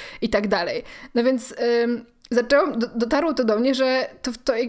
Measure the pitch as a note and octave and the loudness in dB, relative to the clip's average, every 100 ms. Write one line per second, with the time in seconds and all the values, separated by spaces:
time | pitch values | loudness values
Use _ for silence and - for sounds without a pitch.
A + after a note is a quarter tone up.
0 | - - A3 G#3+ G#3 G#3+ A3+ A#2 - - | -16 -6 -2 0 0 -2 -2 -6 -8 -16
1 | - A#3+ A#3+ C4 - - A#3+ A#3 A#3 A#3 | -6 0 2 0 -4 -4 0 2 0 -4
2 | - _ - A#3+ A#3 C#4+ D#4 A#3+ A#3 A#3 | -8 _ -4 -2 2 4 4 0 -4 -2
3 | A#3 C#4+ E4 C#4 A3+ G#3+ B3+ B3+ C4 C4 | 0 2 0 0 2 2 2 2 2 0
4 | - - C4 A#3 - A#3 | -2 -8 -8 -4 -2 0